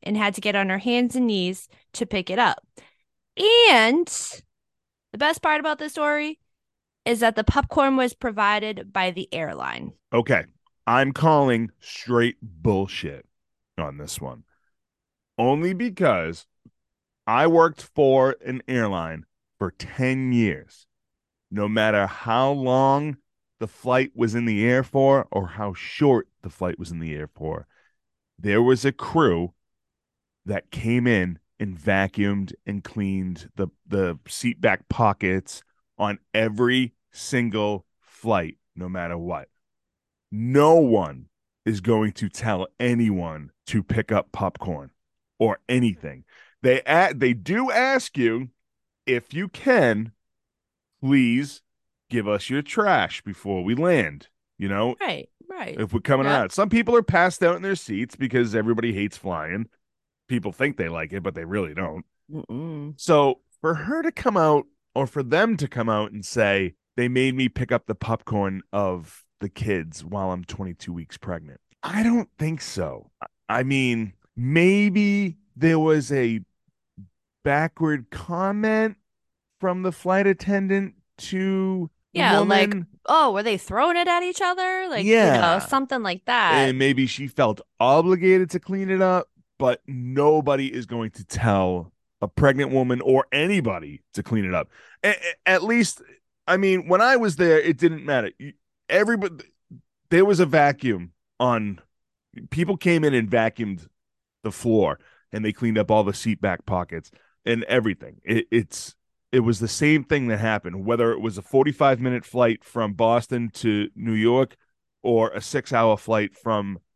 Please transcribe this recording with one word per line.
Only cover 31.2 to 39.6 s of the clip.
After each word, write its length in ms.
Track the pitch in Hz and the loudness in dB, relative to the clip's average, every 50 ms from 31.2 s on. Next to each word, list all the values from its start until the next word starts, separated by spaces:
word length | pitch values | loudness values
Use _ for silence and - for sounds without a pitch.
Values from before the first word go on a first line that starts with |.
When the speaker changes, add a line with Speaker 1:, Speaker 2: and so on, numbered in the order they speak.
| 90 90 85 - _ _ _ - | 2 -2 -4 -10 _ _ _ -10
Speaker 2:
and 180 | 110 101 90 82 | -10 -10 -10 -6
vacuumed 760 | 73 107 98 98 98 95 - 107 101 101 101 101 95 90 - - - | -2 0 2 2 2 0 -2 -2 -2 0 0 -2 -4 -8 -10 -14 -12
and 180 | - 104 98 - | -10 -10 -10 -10
cleaned 640 | - - 107 101 98 95 95 92 92 87 85 - - _ | -10 -8 -6 -4 -4 -4 -4 -4 -6 -8 -10 -14 -18 _
the, 120 | - 95 82 _ _ _ | -6 -6 -6 _ _ _
the 320 | - 95 98 92 87 82 69 _ - | -6 -2 -2 -2 -2 -4 -8 _ -16
seat 320 | - - - 120 117 - | -14 -6 -4 -6 -4 0
back 280 | - 113 95 - _ - | 0 0 0 0 _ -8
pockets 720 | - - 117 104 95 - - 92 92 95 - - - - _ _ _ _ _ _ _ - | -2 0 2 0 0 0 -2 -2 -2 -2 -4 -8 -18 -20 _ _ _ _ _ _ _ -6
on 180 | 104 104 101 - _ _ - | -4 -4 -4 -8 _ _ -2
every 600 | 110 113 110 104 107 123 120 127 127 127 117 _ _ _ _ | 0 0 0 0 0 0 2 2 0 0 -2 _ _ _ _
single 760 | _ - - - 139 123 120 117 101 107 104 104 104 95 - _ _ _ | _ -16 -10 -4 -2 -2 -2 0 -2 -2 -2 -2 -4 -6 -8 _ _ _
flight, 560 | _ _ _ _ - 113 107 92 85 80 - _ _ _ _ | _ _ _ _ -4 -2 0 0 -2 -4 -12 _ _ _ _
no 140 | 82 90 90 | -14 -12 -10
matter 260 | 92 90 87 85 87 85 | -8 -8 -8 -8 -8 -8
what. 300 | 85 87 82 73 69 _ _ _ | -8 -8 -10 -10 -12 _ _ _